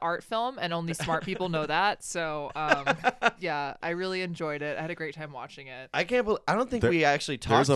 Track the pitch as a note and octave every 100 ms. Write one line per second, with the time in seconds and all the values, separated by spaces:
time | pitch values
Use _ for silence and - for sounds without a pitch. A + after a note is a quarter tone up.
0 | E3 F3 - A3+ A#3+ C4+ F3 E3+ E3 D#3+
1 | D3+ D#3+ E3 F#3 F#3 E3 D3+ D#3 G3+ -
2 | - F3 D#3+ D3+ C#3+ - D#3 - - E3+
3 | B3 - A3+ - F3 D3 C#3 - E3 E3+
4 | F#3 F#3 F#3 E3+ D#3+ D3 D3 C#3+ D#3+ F3
5 | D#3 D3 D#3 C3+ C3 - C3+ C3 C3 C#3
6 | F3 B3 G#3 - - F#3 B3 B3 - F3
7 | D3+ C#3+ - C3+ - C#3 C#3